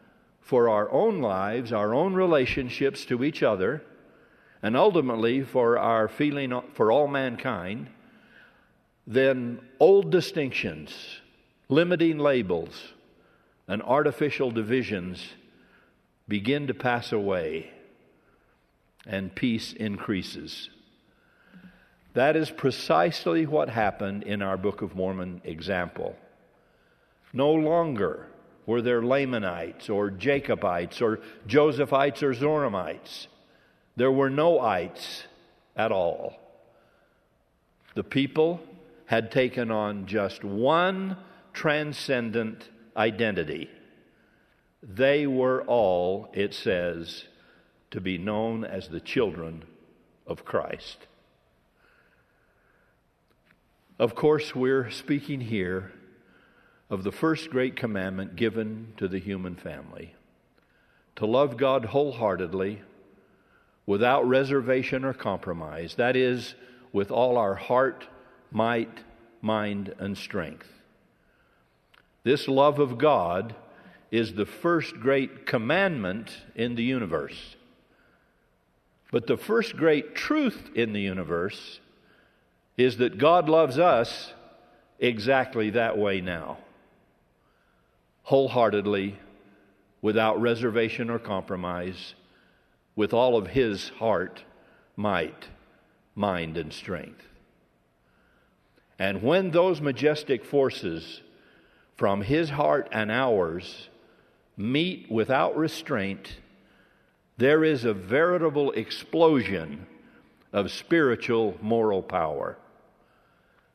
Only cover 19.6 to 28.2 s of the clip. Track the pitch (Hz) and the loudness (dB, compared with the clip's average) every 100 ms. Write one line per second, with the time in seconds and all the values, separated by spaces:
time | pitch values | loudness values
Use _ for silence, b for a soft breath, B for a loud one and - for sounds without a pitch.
19.6 | - - 110 98 - 98 85 - 76 - | -6 -6 -6 -6 -4 -4 -4 -10 -14 -14
20.6 | - - _ _ _ _ b b b 185 | -16 -20 _ _ _ _ b b b -20
21.6 | b b b b _ 120 135 160 151 - | b b b b _ 2 2 2 -2 -2
22.6 | 135 - - 160 175 156 - 165 156 151 | -2 -2 2 2 2 0 0 0 2 0
23.6 | 151 113 104 - 101 101 101 104 98 95 | 0 0 0 0 -6 -6 -6 -4 -2 -2
24.6 | 101 - 98 95 92 92 90 87 - 82 | -2 -4 -6 -4 -4 -4 -8 -10 -12 -10
25.6 | 85 92 87 - 87 92 - _ _ _ | -4 -2 -2 -6 -10 -10 -18 _ _ _
26.6 | _ b b b b b _ 113 143 160 | _ b b b b b _ 0 2 4
27.6 | 156 170 165 117 92 76 | 4 2 2 0 -2 -2